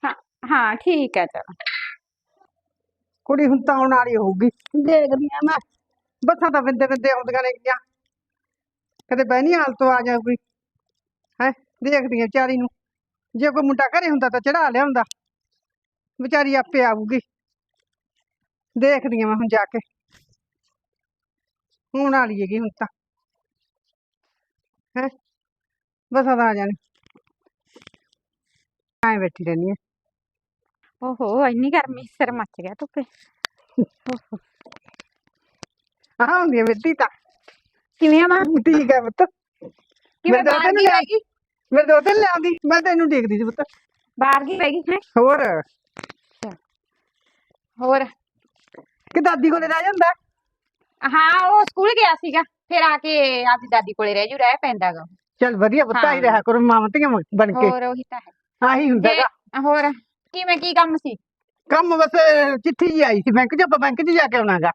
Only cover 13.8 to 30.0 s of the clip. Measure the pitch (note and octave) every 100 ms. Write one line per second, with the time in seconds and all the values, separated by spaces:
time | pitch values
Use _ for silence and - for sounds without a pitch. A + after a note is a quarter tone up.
13.8 | C4+ E4 F4 D4 B3 B3 A#3 D#4 D#4 A#3+
14.8 | C#4+ B3 A3+ - _ _ _ _ _ _
15.8 | _ _ _ _ B3+ D4 C#4 C4+ B3+ D4
16.8 | B3 G#3+ G#3+ B3+ - _ _ _ _ _
17.8 | _ _ _ _ _ _ _ _ _ -
18.8 | C4+ C#4 C4+ A#3 A3 G#3+ A3+ A3 G3+ A#3
19.8 | - _ _ _ _ _ _ _ _ _
20.8 | _ _ _ _ _ _ _ _ _ _
21.8 | _ C4 C#4 C4+ A#3+ G#3 G3 G#3+ A3+ -
22.8 | G#3+ _ _ _ _ _ _ _ _ _
23.8 | _ _ _ _ _ _ _ _ _ _
24.8 | _ B3 C4 C4+ _ _ _ _ _ _
25.8 | _ _ _ B3 C4 B3+ A#3 G#3 G3+ G3+
26.8 | _ _ _ _ _ _ _ _ _ _
27.8 | - _ _ _ _ _ _ _ _ _
28.8 | _ _ A3+ G#3+ F#3 - E3+ E3 F3+ G3+
29.8 | _ _